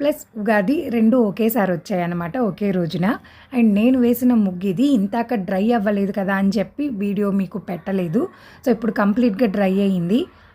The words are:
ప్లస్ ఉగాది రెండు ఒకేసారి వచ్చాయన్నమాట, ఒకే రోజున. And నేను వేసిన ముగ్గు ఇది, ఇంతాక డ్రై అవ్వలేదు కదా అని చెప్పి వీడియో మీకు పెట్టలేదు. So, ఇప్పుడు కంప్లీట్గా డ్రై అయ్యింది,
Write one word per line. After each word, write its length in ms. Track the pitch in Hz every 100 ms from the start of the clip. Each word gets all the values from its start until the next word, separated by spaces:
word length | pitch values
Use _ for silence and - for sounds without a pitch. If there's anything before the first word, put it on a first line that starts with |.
ప్లస్ 200 | 285 294 - 220
ఉగాది 340 | 208 214 196 320 277
రెండు 220 | 233 220 254 208
ఒకేసారి 440 | 208 220 226 190 170
వచ్చాయన్నమాట, 580 | - 185 170 175 170 262 220
ఒకే 200 | 165 202 185
రోజున. 300 | 165 165 190 359 - - - 254
And 100 | 226 202
నేను 200 | 240 262
వేసిన 300 | 240 233 247 233
ముగ్గు 260 | 196 175 196
ఇది, 140 | 175 285 247
ఇంతాక 420 | 196 233 233 233 180
డ్రై 140 | 190 220 233
అవ్వలేదు 380 | 208 202 190 202
కదా 160 | 190 196
అని 120 | 196 196
చెప్పి 300 | 190 - 294 202
వీడియో 260 | 202 202 202 196
మీకు 220 | 185 190 196
పెట్టలేదు. 540 | 170 202 190 170 208 370 - - -
So, 40 | 254 -
ఇప్పుడు 180 | 220 220
కంప్లీట్గా 500 | 202 214 240 190 233
డ్రై 180 | 202 190 190 196
అయ్యింది, 340 | 180 170 247 370 - -